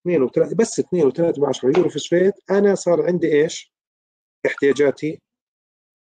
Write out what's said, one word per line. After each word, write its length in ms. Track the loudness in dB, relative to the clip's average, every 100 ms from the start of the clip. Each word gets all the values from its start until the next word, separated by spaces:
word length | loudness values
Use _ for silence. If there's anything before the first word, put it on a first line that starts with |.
اثنين 220 | 0 0
وثلاثة، 340 | 0 0 -2 0
بس 220 | -2 -2
اثنين 280 | -4 0 0
وثلاثة 340 | 2 -2 0
بالعشرة 320 | -2 -2 0 2
يورو 140 | 0
فوسفات، 440 | -2 -2 0 0 -2 -2
أنا 240 | 0 2
صار 320 | 0 0 0 0
عندي 360 | 0 0 0
إيش؟ 320 | 0 -4 -18 _ _ _ _ _ _ _ -6
احتياجاتي 720 | 0 0 2 0 0 -8 -10 _ _ _ _ _ _ _ _